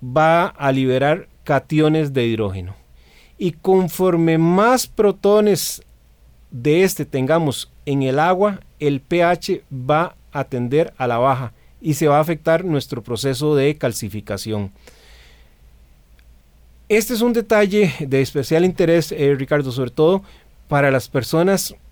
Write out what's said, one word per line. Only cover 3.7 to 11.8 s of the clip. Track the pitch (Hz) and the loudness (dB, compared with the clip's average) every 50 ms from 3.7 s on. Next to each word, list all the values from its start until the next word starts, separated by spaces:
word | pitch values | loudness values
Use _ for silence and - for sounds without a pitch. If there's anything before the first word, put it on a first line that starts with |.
| 190 185 185 165 - - 185 185 175 170 165 165 160 160 | 2 2 2 0 -2 -2 0 2 2 2 2 2 2 2
más | 165 170 180 190 214 240 254 240 - | 2 2 4 4 4 4 2 2 -2
protones | - - - 214 202 190 - - 202 208 214 214 208 190 - - - - - - _ - _ _ _ _ _ _ - - _ - _ | -4 -2 0 0 0 0 0 2 2 4 4 4 2 2 0 -2 -6 -8 -12 -16 _ -20 _ _ _ _ _ _ -20 -20 _ -20 _
de | - 123 120 147 151 175 190 | -12 -4 0 2 2 4 2
este | 185 - - 143 | 2 0 -4 -8
tengamos | - - 135 131 131 160 170 160 143 120 - - - _ - - | -6 -4 -2 0 0 0 0 0 0 -4 -4 -8 -14 _ -12 -6
en | 147 139 139 135 | -4 -2 -2 0
el | 131 131 143 | 0 0 0
agua, | 156 175 190 180 202 208 196 - - - - - | 2 2 2 2 0 -2 -2 -4 -12 -20 -10 -4
el | 151 143 143 131 | -2 -2 -2 -4
P | - - 170 175 170 | -4 -2 0 0 2
H | 170 175 170 - - 185 - - - | 2 0 -2 -2 -4 -6 -6 -8 -10
va | 143 127 123 135 151 156 175 - - - _ _ - | -12 -8 -4 -2 0 0 0 -2 -6 -14 _ _ -8
a | 147 135 | -8 -8
tender | - 135 120 120 120 135 151 170 - - - | -6 -6 -6 -4 -2 0 0 0 -2 -4 -6
a | 131 120 | -4 -2
la | 120 117 | 0 0
baja | 123 135 131 127 131 107 - _ - - - - | 0 0 0 -2 -4 -8 -12 _ -20 -20 -20 -8